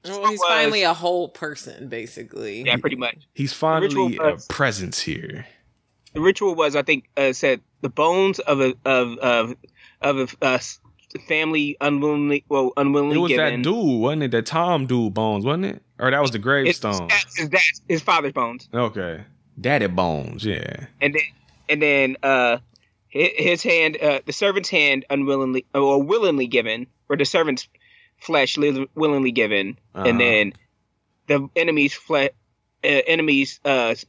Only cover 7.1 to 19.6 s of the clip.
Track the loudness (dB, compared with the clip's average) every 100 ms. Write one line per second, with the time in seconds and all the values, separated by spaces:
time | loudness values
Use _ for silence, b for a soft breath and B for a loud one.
7.1 | 0 0 2 0 0 -4 _ -6 0 2
8.1 | 4 2 0 0 2 2 0 0 2 0
9.1 | -2 0 2 0 -6 -16 b b b -2
10.1 | 0 -4 -2 0 0 -4 -14 _ _ _
11.1 | -18 -4 -2 0 0 -2 -2 0 0 0
12.1 | 0 0 -2 0 0 0 2 2 2 2
13.1 | 2 2 2 2 0 0 0 2 2 0
14.1 | 0 0 -2 -2 -2 0 0 0 0 0
15.1 | 0 0 0 0 -2 -4 -8 _ -2 0
16.1 | 2 0 0 0 2 2 0 -2 -2 0
17.1 | -2 -2 -6 -2 2 2 0 -4 -4 0
18.1 | 0 0 -2 -4 -6 -8 -2 -2 -2 -8
19.1 | -8 -14 _ _ -6